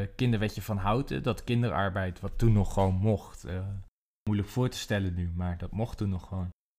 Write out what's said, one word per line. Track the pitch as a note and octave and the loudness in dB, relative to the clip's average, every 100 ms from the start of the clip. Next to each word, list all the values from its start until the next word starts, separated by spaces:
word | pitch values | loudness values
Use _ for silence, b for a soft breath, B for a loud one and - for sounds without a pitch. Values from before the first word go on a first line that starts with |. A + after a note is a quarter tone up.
| G2+ - | -2 0
kinderwetje | B2 A2 A2 - | 2 2 0 -2
van | F#2+ G2+ | -4 -2
Houten, | G2+ A#2 - C2 | 2 0 0 -2
dat | B2+ - | -2 -2
kinderarbeid, | - A#2+ A#2+ D#2 G2 F#2+ F#2 F2 | 0 2 2 2 0 0 -2 -4
wat | G2 - | -6 4
toen | A#2 | 6
nog | G#2 F#2 | 6 4
gewoon | - F#2+ F#2 | 4 4 4
mocht, | G#2+ G2+ - - | 2 2 -2 -14
eh, | - F#2 G2 G2 - _ _ _ | -8 -6 -6 -8 -10 _ _ _
moeilijk | - G#2 G2+ | 0 0 0
voor | B2 B2+ | 0 0
te | - | -2
stellen | - G#2 F#2+ | -2 0 0
nu, | F2 F2 E2+ | -2 -2 -2
maar | F2+ F2 | -2 -4
dat | F2+ | -6
mocht | G#2 A2+ - | -4 -4 -2
toen | G2+ | -2
nog | F2+ - | -2 -4
gewoon, | F#2 F2+ - _ | -6 -6 -10 _